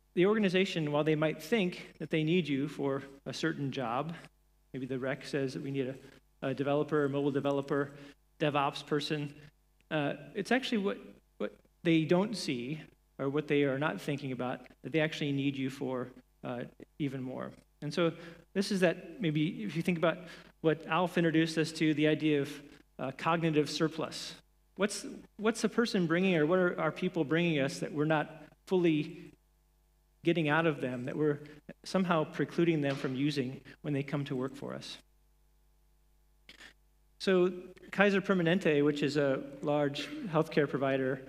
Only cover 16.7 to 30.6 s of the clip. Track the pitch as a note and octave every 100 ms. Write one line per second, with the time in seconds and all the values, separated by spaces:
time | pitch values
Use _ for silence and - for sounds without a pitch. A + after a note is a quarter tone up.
16.7 | - - - C#3 C3+ B2+ B2+ C3 - _
17.7 | _ D3 F#3 E3 E3 - - - F#3+ G3
18.7 | G3 F3+ - - - E3+ D3+ D#3 - G#3
19.7 | D#3 F3 E3+ E3 E3 - - - _ D#3+
20.7 | D3+ - D#3+ F3 F3+ E3 D#3 D#3+ D#3+ D#3
21.7 | - D#3 D3 D3+ D#3 D3+ D3 C#3 - -
22.7 | - _ - C3 - E3 E3+ E3 D3+ C#3+
23.7 | - D#3+ - A#2 - - - _ _ _
24.7 | - G3+ - - - - - G#3 A3+ A3
25.7 | - A#3 G#3 E3 E3+ F#3+ E3+ D3+ F#3 F3+
26.7 | F3+ D#3+ - F3+ E3+ C#3+ D#3+ F3 D3+ C#3
27.7 | - - D3 D#3 D#3 - - - - -
28.7 | F#3 E3+ D3+ F3 - - - _ _ _
29.7 | _ _ _ _ _ E3 E3+ D3+ D3+